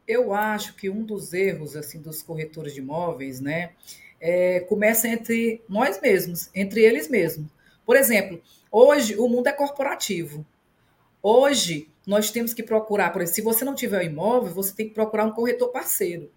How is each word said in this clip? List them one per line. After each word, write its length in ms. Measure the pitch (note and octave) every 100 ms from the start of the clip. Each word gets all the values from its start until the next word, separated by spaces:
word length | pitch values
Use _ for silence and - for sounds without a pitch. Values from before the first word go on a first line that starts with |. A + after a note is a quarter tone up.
| -
eu 260 | A3+ A#3
acho 440 | G3+ G#3+ G#3+ G#3 -
que 120 | G3
um 140 | G3
dos 300 | A3 G3+ -
erros, 420 | F3+ F#3+ E3 D3
assim, 260 | D3 D3 D#3+
dos 220 | D#3 D#3
corretores 500 | - D#3+ D#3 D#3 D3
de 60 | C#3
imóveis, 640 | C3+ D#3 E3+ C3 C3+ B2+
né, 320 | C#3 D#3+ F3 _ - - - _
é, 400 | D#3+ F3+ F3+ F3+
começa 480 | F3+ G3+ G#3+ A3 A#3
entre 520 | A3+ A3+ A#3 A3+ A3+ -
nós 320 | G3 C4+ G4
mesmos, 480 | C#4 F#3+ E3 E3+ -
entre 280 | F#3 G3 A3
eles 260 | A3 C4+ D#4+
mesmos. 420 | B3 E3 D#3 D3+ _ _ _
Por 120 | - B3+
exemplo, 440 | A3 A3 F#3+ E3+ _ _ _
hoje 460 | G#3+ C4 D4 A3 G3+
o 100 | B3
mundo 220 | A#3+ B3+
é 40 |
corporativo. 960 | C#4+ C#4+ C#4+ C#4 F4 - F3+ D3+ D3 D3+ _ _ _ _ _ _ _
Hoje 680 | G3 A#3+ C#4 C4 F3+ D#3 D3+ _ -
nós 240 | G#3 G#3+
temos 240 | A#3 A#3
que 80 | -
procurar, 480 | A3 A3 G#3+ G3+ F3
por 100 | F3+
exemplo, 140 | F3
se 80 | -
você 220 | G#3+ A3+
não 100 | C4
tiver 240 | C#4 A3+ G3
um 80 | E3+
imóvel, 480 | D3+ G3 B3 G3+
você 180 | E3+ G3
tem 140 | - G#3+
que 80 |
procurar 300 | - G#3+ G#3+
um 80 | A3
corretor 380 | A3 A#3+ A#3+ B3
parceiro. 600 | B3 E4+ - F3+ E3+ D3